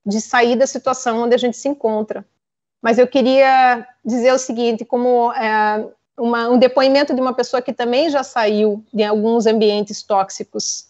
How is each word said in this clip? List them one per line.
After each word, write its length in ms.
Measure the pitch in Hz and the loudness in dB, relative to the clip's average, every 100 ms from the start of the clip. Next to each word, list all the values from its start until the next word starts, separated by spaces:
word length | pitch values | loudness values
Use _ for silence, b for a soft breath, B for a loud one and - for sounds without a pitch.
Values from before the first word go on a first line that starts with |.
| 202 | -6
de 160 | 214 | -6
sair 340 | - 247 240 240 | -2 0 2 2
da 100 | 262 | 0
situação 580 | 254 - 254 247 226 | -2 -6 -4 -4 -2
onde 120 | 240 247 | 0 0
a 20 | |
gente 200 | 247 226 | 0 -4
se 100 | 277 | -6
encontra. 580 | 285 220 214 214 196 202 _ _ _ _ _ | -4 -2 -4 -6 -10 -14 _ _ _ _ _
Mas 160 | 226 233 | -2 2
eu 80 | 247 | 2
queria 800 | 277 240 269 269 262 254 240 220 _ - | 4 2 4 4 4 4 2 -6 _ -6
dizer 260 | 240 247 | 0 2
o 60 | 262 | 2
seguinte, 480 | 262 233 240 220 233 | -2 -4 -2 -2 -4
como, 480 | 240 247 247 233 | -2 0 2 0
é, 520 | - 220 214 214 214 208 _ _ - | -2 -2 0 0 -2 -6 _ _ -6
uma, 300 | 233 233 233 | -2 -2 2
um 100 | 247 | 4
depoimento 560 | 254 262 269 269 285 | 4 4 2 2 0
de 60 | 262 | -2
uma 140 | 254 | -2
pessoa 280 | 247 240 247 | -4 -4 -4
que 120 | 247 | -6
também 360 | 247 240 247 320 | -6 -2 0 0
já 140 | 285 | -2
saiu 580 | 262 247 214 214 214 208 - | -4 -2 0 0 0 -2 -8
de 100 | 214 | -4
alguns 420 | 208 214 220 233 220 | -2 0 0 0 2
ambientes 560 | 220 214 208 208 214 | 2 2 0 -4 -10
tóxicos. 840 | - 196 196 - - 214 - - - | -4 -2 -2 -8 -12 -10 -8 -10 -14